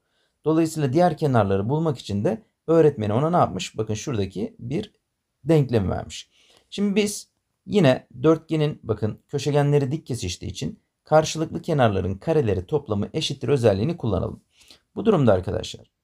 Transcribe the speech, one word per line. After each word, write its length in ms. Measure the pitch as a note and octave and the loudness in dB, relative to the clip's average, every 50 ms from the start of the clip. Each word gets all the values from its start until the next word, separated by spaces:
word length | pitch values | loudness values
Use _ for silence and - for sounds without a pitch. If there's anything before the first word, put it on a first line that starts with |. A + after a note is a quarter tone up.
| _ _ _ _ _ _ _ _ - | _ _ _ _ _ _ _ _ -2
Dolayısıyla 480 | D3+ D#3 D#3+ E3 D#3 D#3 D#3 D3 C3 | 0 2 2 0 0 0 -2 -2 0
diğer 240 | B2 E3 F3 F3 D#3 | 2 2 2 2 2
kenarları 520 | - D#3+ C#3 C3 A2+ G2+ G2 G2 G2 G2+ A#2 | 0 0 2 4 2 2 2 0 0 0 -2
bulmak 300 | C#3+ D#3 E3+ D#3+ C3+ - | -2 -2 -2 -2 -4 -4
için 260 | - - G2+ G2+ G#2+ | -6 -6 -4 -2 -2
de 180 | E3+ G#3+ A3 - _ _ _ _ | -2 -2 -4 -8 _ _ _ _
öğretmeni 460 | - D#3+ E3 D#3 D3+ - - G#2+ G#2 | 2 4 6 6 4 2 0 -2 0
ona 180 | G#2 A#2+ D3 D#3+ | 0 0 0 2
ne 60 | F3 | 2
yapmış? 420 | E3+ B2+ - - F2+ - - - - | 2 2 2 0 -6 -10 -8 -6 -6
Bakın 160 | G#2+ - G#2+ | -6 -4 -6
şuradaki 600 | G#2+ - D#3 C3 G2+ G2 - - F3+ A3 - - - | -6 -6 -4 -4 -4 -4 -4 -6 -8 -8 -8 -10 -12
bir 340 | A#2 A#2 C3+ F#3+ A3+ - _ _ _ _ _ _ _ _ _ _ - | -10 -8 -6 -6 -8 -8 _ _ _ _ _ _ _ _ _ _ 0
denklemi 460 | C#3 E3 D3+ C#3 A2 A#2+ A2 F#2+ F2+ | 2 2 2 2 2 0 0 0 0
vermiş. 400 | - - - - - - - _ _ _ _ _ _ _ _ _ | -2 -4 -8 -10 -14 -16 -18 _ _ _ _ _ _ _ _ _
Şimdi 260 | - - G3+ G#3 F#3+ | -6 -4 -2 0 0
biz 320 | G#3+ G3+ G#3 - - - _ _ _ _ _ _ _ _ | 0 0 0 -4 -10 -14 _ _ _ _ _ _ _ _
yine 400 | - - G#3 E3+ C3+ B2+ - - _ - C3 | -2 2 4 4 4 4 2 -2 _ -10 0
dörtgenin 580 | B2 D#3+ E3 D#3+ - - D#3 D#3 D3+ D3 C#3 - | 2 2 2 2 0 -4 -2 -2 -2 -2 -4 -6
bakın 360 | - A2+ G#2+ - - G#2 G#2 - _ _ | -6 -6 -4 -2 -4 -4 -6 -8 _ _
köşegenleri 640 | - C#3 - D3 C#3 D3 C#3+ C#3+ C#3+ C#3+ C#3 B2 | -8 -6 -4 0 0 2 2 2 2 2 2 0
dik 140 | C#3+ D#3+ - | -4 -6 -6
kesiştiği 440 | - B2 A2+ - F2+ - - F2 F2+ | -8 -8 -6 -6 -6 -8 -8 -10 -12
için 300 | - - - - - - _ _ _ _ _ | -10 -8 -10 -10 -10 -12 _ _ _ _ _
karşılıklı 580 | - D3+ D#3 D#3 - - D#3 - - - E3+ | 2 4 4 4 2 -2 -4 -6 -6 -6 -8
kenarların 520 | - - D#3+ C#3+ B2 A2+ G2+ F#2+ F#2 F#2+ F#2+ | -6 -2 0 2 2 2 2 0 -2 -4 -6
kareleri 520 | G2 - - D#3+ D#3 C3 G#2+ F#2+ F2+ F2+ | -6 -4 0 0 2 2 0 -2 -2 -2
toplamı 420 | - D3+ D3 - - G#2 G2+ G#2 - | -4 -4 -4 -2 -4 -4 -4 -4 -4
eşittir 360 | - D#3+ D#3 - C#3+ - - A#2+ | -4 -6 -6 -6 -6 -6 -2 0
özelliğini 480 | C#3+ C3 A#2 A2 G2 F#2+ A2 D#3 F3 | 0 4 4 4 4 4 0 -2 -4
kullanalım. 440 | F3 - A#2 F#2+ E2+ - - - - _ _ _ _ _ _ - _ _ _ _ | -4 -4 -2 -2 -2 -2 -4 -8 -12 _ _ _ _ _ _ -20 _ _ _ _
Bu 100 | - G3 | -2 0
durumda 280 | A3+ G#3 E3 C3+ A2+ | 2 2 4 4 4
arkadaşlar 580 | G2 F#2 F2+ G#2 F2+ - - - - - - _ _ _ | 4 2 0 -4 -6 -6 -6 -8 -12 -16 -20 _ _ _